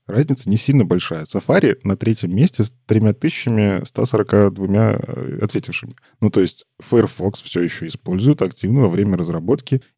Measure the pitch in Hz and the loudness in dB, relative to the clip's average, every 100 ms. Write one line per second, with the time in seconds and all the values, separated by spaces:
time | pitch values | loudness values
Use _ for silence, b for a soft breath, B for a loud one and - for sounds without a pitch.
0 | - 104 127 135 - 110 - 123 90 90 | -4 -2 0 -2 -2 -2 2 2 4 0
1 | - 80 78 101 - 170 131 - 101 98 | -2 -8 -6 -8 -2 0 2 0 -2 -2
2 | 110 110 87 95 170 - 107 _ - 107 | -2 -2 -2 0 0 0 -4 _ 0 4
3 | 107 101 160 - - 110 101 95 - - | 4 2 -2 -2 -2 0 2 0 -4 -4
4 | 120 107 101 107 101 98 98 101 110 - | 0 0 2 4 4 2 0 2 2 0
5 | - - - - 104 104 - - 117 - | -4 -8 -8 -4 -4 -4 -6 -10 -12 -20
6 | b b 107 101 90 - - _ - 120 | b b 0 2 0 -2 -20 _ 0 2
7 | 107 - 95 - - 87 85 - 82 - | 2 -2 -6 -6 -6 -4 -2 -4 -12 -12
8 | - 92 123 147 95 - 92 135 107 98 | -6 0 2 2 0 -4 0 2 2 2
9 | 101 90 85 82 87 143 - 131 b | 0 0 -2 -4 -2 -4 -2 -4 b